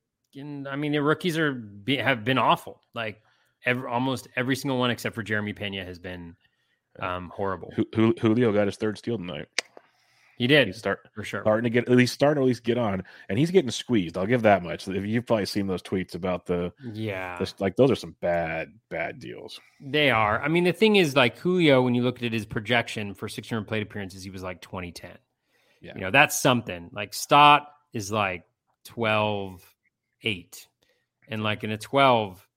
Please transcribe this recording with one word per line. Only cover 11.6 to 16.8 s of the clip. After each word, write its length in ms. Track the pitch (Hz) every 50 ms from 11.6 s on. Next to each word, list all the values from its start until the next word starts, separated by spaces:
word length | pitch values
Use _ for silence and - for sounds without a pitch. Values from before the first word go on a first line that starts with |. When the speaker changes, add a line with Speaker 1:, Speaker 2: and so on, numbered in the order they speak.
| 120
Speaker 2:
to 40 | 120
get, 180 | 113 120 117
at 80 | - 123
least 200 | 127 123 123 -
starting 260 | - 139 143 156 143
to 40 | 131
at 20 |
least 160 | 131 123 - -
get 160 | 117 117 120
on, 240 | 120 104 95 95 - - - - - -
and 80 | 98
he's 140 | 117 156 170
getting 180 | 180 190 143 117
squeezed. 480 | - - - - 123 107 90 80 85
I'll 80 | 90 95
give 160 | 107 127 123
that 220 | 110 107 101 92 87
much. 240 | 82 78 82 -
If 180 | 98 92 98 98
you've 220 | 104 110 120 120
probably 180 | - 120 110 98
seen 220 | - - 107 98
those 160 | 95 92 87 -
tweets 320 | - - 95 87 - -
about 320 | 87 90 92 90 87 -
the, 260 | - 90 87 87 87 - -